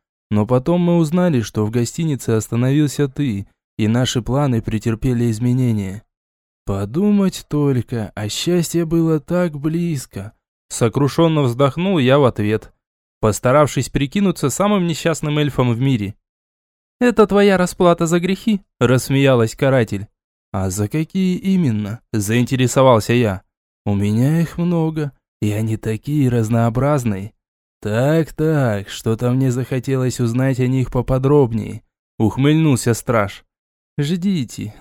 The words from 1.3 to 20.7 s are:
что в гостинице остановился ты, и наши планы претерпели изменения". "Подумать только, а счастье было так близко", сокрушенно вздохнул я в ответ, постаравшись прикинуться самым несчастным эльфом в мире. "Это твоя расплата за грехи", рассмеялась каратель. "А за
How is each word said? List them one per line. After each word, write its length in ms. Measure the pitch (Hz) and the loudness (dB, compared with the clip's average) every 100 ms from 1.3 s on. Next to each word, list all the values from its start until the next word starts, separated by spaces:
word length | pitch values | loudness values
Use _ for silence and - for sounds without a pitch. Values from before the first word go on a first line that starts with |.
| 131 | 0
что 240 | 101 110 107 | -2 -2 -2
в 60 | |
гостинице 600 | 120 120 - 165 131 - | -2 -4 -4 -4 -4 -2
остановился 760 | 110 - 117 127 143 151 - 143 | -2 -2 -2 0 2 0 0 -4
ты, 400 | - 143 98 - _ _ - | -2 -4 -4 -8 _ _ -2
и 100 | 107 | 0
наши 340 | 117 123 123 | 2 0 -2
планы 400 | 110 135 143 113 | -2 -2 0 -2
претерпели 720 | - 113 117 110 135 120 117 | -2 -4 -2 -2 -2 0 0
изменения". 720 | 107 123 127 123 107 95 104 _ _ _ _ _ _ - | 0 0 0 0 -2 -4 -10 _ _ _ _ _ _ -6
"Подумать 800 | 98 101 147 208 202 190 - - | -6 -4 -2 0 2 0 -4 -6
только, 640 | 151 143 127 - 120 104 - | -2 0 0 -2 -6 -8 -8
а 120 | 107 | -8
счастье 580 | - 170 180 165 170 160 | -6 -2 -2 0 -2 -2
было 360 | 165 165 156 | 0 0 0
так 360 | - 175 175 147 | -2 -2 -2 -4
близко", 760 | 156 165 170 139 - 98 104 - _ _ - | -4 -4 -4 -6 -8 -14 -14 -18 _ _ -12
сокрушенно 720 | - 117 131 139 - 165 156 | -2 0 2 0 2 2 2
вздохнул 560 | 131 120 139 165 190 175 | 0 2 0 0 -2 2
я 200 | 123 143 | 4 4
в 60 | 123 | 4
ответ, 480 | - 104 107 - _ _ _ _ - | 2 -2 -2 -6 _ _ _ _ -2
постаравшись 680 | 110 104 123 147 143 143 - | -2 0 2 4 2 0 -4
прикинуться 600 | 139 139 208 196 - 139 | -4 -2 0 0 0 -2
самым 380 | - 202 202 170 | 0 0 0 0
несчастным 500 | 160 165 156 151 151 | -2 -2 -2 -2 -2
эльфом 340 | 147 - 123 | -2 0 0
в 80 | 113 | 2
мире. 360 | 139 120 98 - _ _ _ _ _ _ _ - | 0 0 -4 -10 _ _ _ _ _ _ _ -2
"Это 280 | 247 226 208 | 2 4 4
твоя 300 | 196 202 185 | 4 4 4
расплата 500 | 180 - 175 170 165 | 0 2 2 4 2
за 120 | 175 | 0
грехи", 420 | 185 190 - 202 _ - | 0 -2 -2 -2 _ -2
рассмеялась 760 | 120 127 - 135 139 123 113 - | 2 2 2 2 4 4 2 0
каратель. 520 | 135 135 110 98 101 _ _ _ _ 98 | 0 0 0 -4 -10 _ _ _ _ -6
"А 120 | |
за 180 | 95 | -4